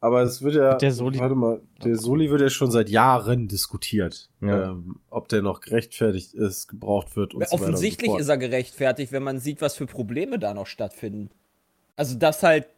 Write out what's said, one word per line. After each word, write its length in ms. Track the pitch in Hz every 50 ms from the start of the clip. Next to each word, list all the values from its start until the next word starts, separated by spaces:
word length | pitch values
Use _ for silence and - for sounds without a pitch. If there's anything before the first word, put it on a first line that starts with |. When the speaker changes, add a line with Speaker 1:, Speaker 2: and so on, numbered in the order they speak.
Speaker 1:
Aber 220 | - 117 120 123 123
es 200 | 120 113 - 131
wird 120 | 143 147
ja, 220 | 156 139 135 131
Speaker 2:
Der 160 | 131 139 139 131
Soli 260 | 117 120 131 131 135
Speaker 1:
warte 160 | 123 131 135
mal, 260 | 131 120 117 117 110 - _ _ _ -
der 140 | 120 117
Soli 340 | 110 107 117 131 156 160 147
wird 100 | 143 147
ja 100 | 139 135
schon 200 | 131 - 143 127
seit 180 | 113 117 110 98
Jahren 600 | 101 110 117 131 131 120 104 107 113 120 120 101
diskutiert, 840 | 92 98 - - - 101 - - - 107 92 85 - - - _ _ _
Speaker 3:
Ja. 300 | - 101 104 101 95 92
Speaker 1:
ähm, 300 | 92 90 85 87 92 - _ _
ob 180 | - 117 - _
der 140 | - 107 98
noch 180 | 101 92 -
gerechtfertigt 760 | - - 113 117 113 - - - 120 110 98 95 92 - _
ist, 340 | 101 110 101 95 - - _
gebraucht 480 | - 104 - 101 101 101 98 - -
wird 180 | 110 101 95 -
und 60 | -
Speaker 4:
Ja, 80 | - -
Speaker 1:
so 60 | -
weiter 60 | 175 98
und 20 |
so 0 | - 160
Speaker 4:
offensichtlich 380 | - - 107 - - 240 226
Speaker 1:
fort. 100 | 208 185
Speaker 4:
ist 80 | 151 143
er 100 | 151 135
gerechtfertigt, 720 | 127 123 117 127 123 - - - 139 131 123 143 143 117
wenn 140 | 135 135 135
man 160 | 139 135 131
sieht, 200 | 123 143 151 -
was 140 | 156 143 -
für 120 | - 143
Probleme 520 | 127 - - 123 101 120 131 180 269 269 214
da 160 | 104 104 104
noch 140 | 101 98 -
stattfinden. 600 | - _ 113 98 - - - 110 98 107 104 101 _ _ _ _ _ _ _ _ _ _ _ _ _
Also, 200 | - 147 131 127
dass 280 | 117 - 151 151 - -
halt 240 | 175 160 156 156 - _